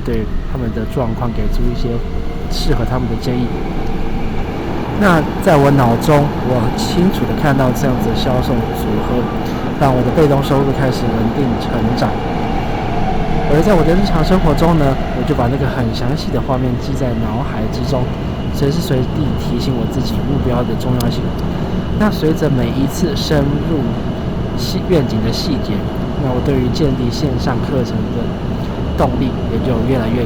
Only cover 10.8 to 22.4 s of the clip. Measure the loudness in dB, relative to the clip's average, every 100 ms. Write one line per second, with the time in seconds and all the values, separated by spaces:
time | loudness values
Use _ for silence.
10.8 | 0 0 0 0 0 0 0 -2 -2 0
11.8 | 0 0 0 -2 -2 -2 -2 -2 -2 -2
12.8 | -2 0 0 0 2 2 2 4 4 4
13.8 | 4 4 4 2 4 4 4 4 4 4
14.8 | 4 2 0 -2 0 0 2 0 0 0
15.8 | -2 0 -2 -2 -2 -2 0 0 0 0
16.8 | -2 -2 0 0 -2 -2 -2 -2 -2 -2
17.8 | -2 0 -2 -4 -4 -4 -4 0 0 0
18.8 | 0 0 0 0 0 0 -2 -2 0 0
19.8 | -2 -2 -2 0 0 0 0 0 0 -2
20.8 | 0 0 0 -2 -2 -2 -2 -2 -2 -2
21.8 | -2 2 2 2 0 2